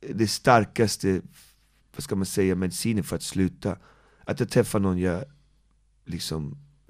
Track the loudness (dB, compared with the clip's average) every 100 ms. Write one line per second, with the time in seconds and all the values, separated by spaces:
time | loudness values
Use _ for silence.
0 | -10 -2 0 2 6 6 4 0 0 0
1 | 0 -2 -4 -20 -20 _ _ _ _ -12
2 | -6 -4 -2 2 2 2 -2 -2 -2 -2
3 | -2 -6 -4 0 0 0 -6 -6 -12 _
4 | _ _ -6 -2 2 2 2 0 0 0
5 | 0 -2 -6 _ _ _ _ _ _ _
6 | -10 -8 -6 -6 -8 -12 -20 _